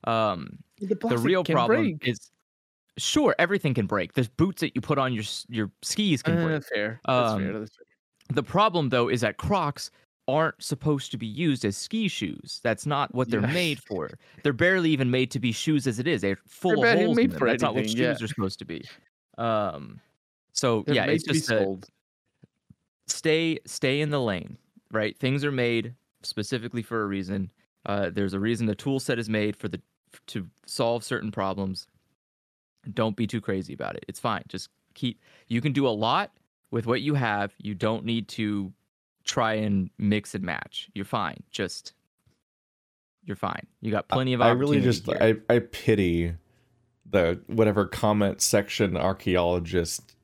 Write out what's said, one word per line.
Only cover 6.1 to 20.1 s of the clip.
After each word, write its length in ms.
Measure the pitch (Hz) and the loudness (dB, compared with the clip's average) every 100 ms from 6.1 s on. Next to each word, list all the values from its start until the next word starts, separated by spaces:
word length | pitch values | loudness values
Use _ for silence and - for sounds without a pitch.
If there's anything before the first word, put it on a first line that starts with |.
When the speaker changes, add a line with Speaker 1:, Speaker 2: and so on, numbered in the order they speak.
| 143 | 2
Speaker 1:
can 160 | - 165 | 2 0
Speaker 2:
Uh, 80 | 165 | 2
Speaker 1:
break. 160 | 156 | -2
Speaker 2:
fair. 360 | - 107 104 117 - | -4 -4 -4 -4 0
That's 260 | 127 120 | 2 2
Speaker 1:
Um, 80 | 107 | 0
Speaker 2:
fair. 160 | 95 107 | -2 -4
That's 160 | 107 _ | -8 _
fair. 600 | - _ _ _ _ 131 | -20 _ _ _ _ -4
Speaker 1:
the 60 | |
problem, 460 | 135 180 214 175 139 | 0 4 4 4 2
though, 180 | 127 120 | 2 2
is 120 | 123 | 2
that 160 | 110 - | 0 -2
Crocs 540 | - 202 151 - - _ _ _ - | 0 0 0 -4 -12 _ _ _ -2
aren't 360 | 139 160 - | 2 2 -2
supposed 480 | - 147 143 147 - | -8 -4 0 0 -2
to 60 | 120 | -8
be 80 | 113 | -8
used 380 | 107 170 131 104 | -2 0 0 0
as 100 | 98 | -2
ski 300 | - 220 208 | -4 -2 -2
shoes. 540 | - 104 - - - | -2 -6 -6 -12 -6
That's 220 | 117 107 - | -2 -2 -2
not 280 | 143 143 | -2 -2
what 160 | 123 123 | -2 0
they're 120 | 113 | 0
Speaker 2:
Yeah. 120 | 104 | 2
Speaker 1:
made 260 | 160 175 143 | 0 0 -2
for. 260 | - 95 73 - _ - | -6 -6 -6 -10 _ -4
They're 100 | 147 | -2
barely 360 | 123 175 185 165 | 2 4 4 2
even 200 | 151 131 | 2 2
made 180 | 127 127 | 2 0
to 80 | - | 0
be 120 | 120 | -2
shoes 360 | 110 - 151 131 | -2 2 2 2
as 120 | 110 | -2
it 80 | 127 | 0
is. 140 | 139 | 0
They're 160 | 98 98 _ | 0 -2 _
full 240 | - 185 | -4 0
Speaker 2:
They're 60 | 214 | 4
Speaker 1:
of 40 | |
Speaker 2:
barely 220 | 233 220 208 | 4 4 4
Speaker 1:
holes 120 | 240 | 4
Speaker 2:
made 60 | 247 | 2
Speaker 1:
in 40 | |
them. 80 | - | 4
Speaker 2:
for 80 | 120 | 2
Speaker 1:
That's 120 | - | 2
not 100 | 139 | 0
what 60 | 117 | 0
Speaker 2:
anything, 180 | 107 113 | -2 2
Speaker 1:
shoes 220 | 127 113 | 0 0
Speaker 2:
yeah. 60 | 113 | -4
Speaker 1:
are 20 | |
supposed 320 | - 98 - | -2 -4 -4
to 60 | - | -12
be. 180 | 80 - - _ _ _ - | -12 -12 -20 _ _ _ -6
Um, 600 | 117 110 101 78 64 - _ | -2 0 -2 -4 -12 -18 _